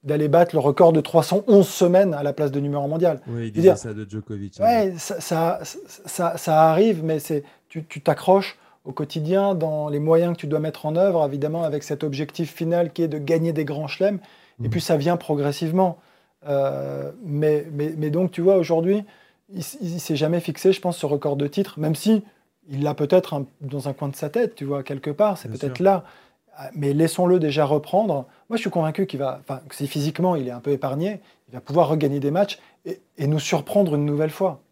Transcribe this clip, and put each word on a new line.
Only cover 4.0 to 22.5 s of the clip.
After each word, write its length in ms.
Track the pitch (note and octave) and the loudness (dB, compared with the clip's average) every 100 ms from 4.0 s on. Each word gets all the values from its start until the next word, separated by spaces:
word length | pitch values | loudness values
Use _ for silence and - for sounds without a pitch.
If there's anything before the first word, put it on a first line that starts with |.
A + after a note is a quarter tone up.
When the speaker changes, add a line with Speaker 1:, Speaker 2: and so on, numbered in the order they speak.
| G#2 | -10
Speaker 2:
Djokovic, 500 | G#2+ - G#2 G2+ - | -10 -10 -10 -10 0
Speaker 1:
ouais, 320 | A3+ A#3 G3 | 2 2 0
Speaker 2:
hein. 40 | E3+ | -4
Speaker 1:
ça, 200 | - F3 | -10 -10
ça, 380 | - D#3+ E3+ - | -4 -2 0 -2
ça, 760 | D3 E4+ G4+ - - - E3+ - | -8 -16 -18 -20 -14 -4 -4 -4
ça 320 | - D#3 D#3+ | 2 6 6
arrive, 340 | D#3+ A3+ F3 | 6 4 2
mais 140 | D#3+ D#3 | -2 -4
c'est, 260 | - D3 C#3+ _ _ | -2 -4 -6 _ _
tu, 160 | E3 | -12
tu 160 | D#3 D3+ | -12 -4
t'accroches 600 | - C#3+ - F#3+ F#3+ - _ _ - | -2 0 4 4 2 -12 _ _ -14
au 60 | |
quotidien 640 | B2+ D3 E3 D3+ F#3+ G3 F#3 | -8 -6 -6 -2 0 2 0
dans 340 | D#3+ D3+ D3+ | -2 -2 -4
les 100 | D3 | -2
moyens 360 | D3+ E3 F3 E3+ | 4 4 4 -2
que 60 | |
tu 60 | D3 | -2
dois 120 | D3+ | -2
mettre 260 | D#3 - D#3 | -2 -6 -4
en 100 | D#3+ | 2
œuvre, 300 | G3 E3+ C#3+ | 2 2 0
évidemment, 380 | C#3+ D3+ D#3+ | -2 -4 -2
avec 180 | E3 C#3+ | -2 -4
cet 220 | - D3 | -6 -6
objectif 500 | D3+ C#3 D3 - D#3 | -4 -4 -8 -6 -8
final 400 | - E3 F3 E3+ | -4 -2 0 0
qui 80 | - | -2
est 60 | E3 | -4
de 100 | D3+ | -2
gagner 360 | C#3+ E3 E3 | 0 0 2
des 120 | D#3 D3+ | -2 -4
grands 220 | D3 D3+ | -6 -8
chelems. 320 | - G3 G3 - - _ _ | 0 0 0 -10 -20 _ _
Et 60 | A#2 | -4
Speaker 2:
Mhm. 40 | |
Speaker 1:
puis, 120 | C3+ | -4
ça 160 | - D#3+ | 0 0
vient 200 | D3 F3 | 0 -2
progressivement. 800 | - D3 C#3+ C#3+ E3 F3 F#3+ E3+ _ _ _ _ D3 | -2 -2 -2 -2 -2 0 0 -2 _ _ _ _ -4
Euh, 640 | C#3 C3+ C#3 C#3 C#3 C#3+ D#3 G3 | 0 0 -2 -6 -8 -10 -12 -6
mais, 400 | D3 D3+ D3+ D#3 | 0 2 0 -2
mais, 240 | D3 D3+ D#3+ | -6 -6 -4
mais 140 | D3+ | -2
donc, 180 | D#3+ F#3 | 0 -2
tu 120 | - | 2
vois, 160 | F3 G3 | 4 4
aujourd'hui, 460 | E3 E3 E3+ G#3 G#3 _ _ _ _ | 4 2 2 0 -2 _ _ _ _
il, 120 | G3 D3+ C#4 | -12 -12 -10
il, 120 | F3+ | -8
il 60 | E3+ | -8
s'est 180 | - D3 | -4 -2
jamais 240 | D#3 F3 | 0 0
fixé, 320 | E3+ D3 F#3+ | -2 0 2
je 60 | F#3 | 2
pense, 180 | F3+ E3+ | -2 -4
ce 100 | C#3+ | -2
record 300 | C#3+ D3+ C#3+ | -2 -2 -2
de 100 | C#3+ | -2
titre, 320 | G3 G3 - | -2 -4 -4
même 160 | D#3 D3+ | -4 0
si 280 | G#3+ A3 - _ _ | 2 2 0 _ _